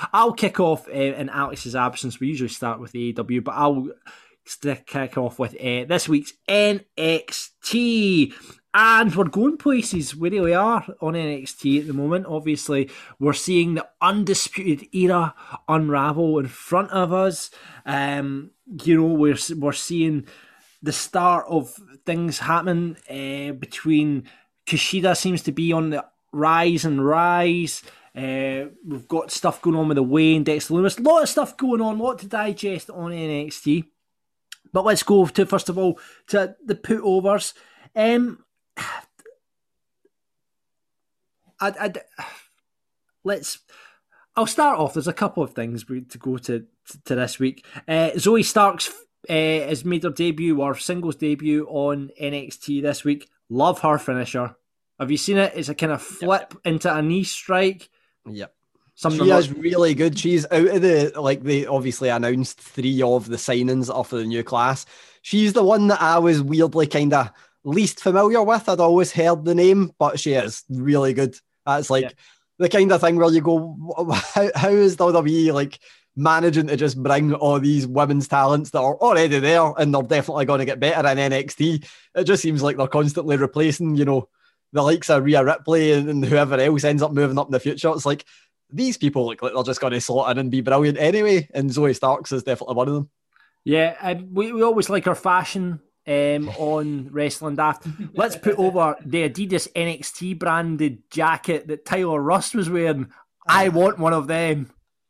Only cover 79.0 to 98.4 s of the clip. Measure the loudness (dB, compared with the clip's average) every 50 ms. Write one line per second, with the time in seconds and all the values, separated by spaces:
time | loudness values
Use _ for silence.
79 | 2 4 4 4 4 4 2 2 2 4 4 4 4 2 2 0 0 2 2 0
80 | 0 0 0 0 0 -2 -2 -2 0 0 0 0 0 -2 -2 -2 0 0 0 2
81 | 2 2 2 2 0 0 0 -2 -4 -6 -4 -2 0 0 0 -2 -4 -8 -16 -20
82 | _ _ -4 -2 2 2 2 2 2 0 -2 0 0 0 0 0 -2 0 0 0
83 | 0 0 0 -2 -2 0 0 2 0 0 0 0 0 0 0 -2 -2 -2 0 0
84 | 2 2 0 0 -2 -6 _ _ _ _ _ _ _ _ -2 0 2 2 2 2
85 | 2 2 2 4 4 4 4 4 4 4 2 0 0 0 2 4 4 4 2 2
86 | 2 0 -2 -2 0 2 2 2 2 2 2 2 2 2 2 2 2 2 2 2
87 | 0 0 0 0 0 0 0 -2 -2 -2 -2 -2 -2 -2 -4 -2 0 0 0 0
88 | -2 -2 -2 -4 -6 _ _ _ _ _ _ _ _ _ -6 -4 -4 -4 -2 -2
89 | -2 -2 0 0 -2 -2 -4 -6 -8 -4 -4 -4 -4 -4 -4 -4 -4 -2 -2 -4
90 | -4 -2 -2 0 0 0 0 -2 -2 -2 -2 -2 0 2 2 4 4 2 2 2
91 | 2 2 2 2 2 4 2 2 2 -2 -4 -4 -4 -2 0 0 2 2 2 2
92 | 2 0 0 0 -2 -6 -6 -6 -4 -4 -4 -4 -4 -4 -2 -2 0 0 -2 -2
93 | -4 -6 _ _ _ _ _ _ _ _ _ _ _ 0 2 2 2 2 0 -4
94 | -6 -6 -6 -6 -8 -6 -4 -4 -2 -2 0 2 2 2 4 2 0 0 -2 0
95 | 0 0 -2 0 0 0 2 2 0 -2 -4 -6 -4 -6 -6 -8 -12 _ _ _
96 | _ -2 0 0 2 2 0 -2 -4 -6 -6 -6 -4 -2 -2 -2 -2 -4 -6 -6
97 | -8 -8 -6 -4 -4 -4 -4 -6 -8 -6 -4 -2 0 0 -2 -2 -8 -12 -12 -10
98 | -12 -8 -4 -2 -2 -2 -4 -4